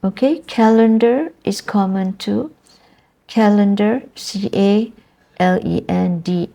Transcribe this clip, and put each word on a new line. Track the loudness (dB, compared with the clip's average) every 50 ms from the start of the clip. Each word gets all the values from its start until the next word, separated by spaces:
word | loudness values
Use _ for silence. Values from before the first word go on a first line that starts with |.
Okay, | -4 -4 -4 0 0 0 0 -2
calendar | -6 -10 -2 2 4 4 6 6 4 4 4 4 4 2 2 0 -2 -6 -8 _ _
is | -6 -6 -6
common | -8 -4 -2 -2 0 0 -2 -2 -4 -4 -6
too. | -6 -6 -4 -4 -4 -4 -6 -12 _ _ _ _ _ _ _ _ _ _ _ _ _ _
Calendar, | _ -2 2 2 4 4 4 2 2 2 0 0 0 -2 -2 -6 -10 _
C | -18 -16 -12 -8 -6 -6 -4
A | -2 0 2 2 2 2 0 -4 -8 _ _ _ _ _ _ _ _ _
L | 0 0 0 0 -2
E | -2 -4 -4 -4 -2
N | -2 -2 0 -2 -2 -4
D | -4 -4 -4 -4 -4 -6 -8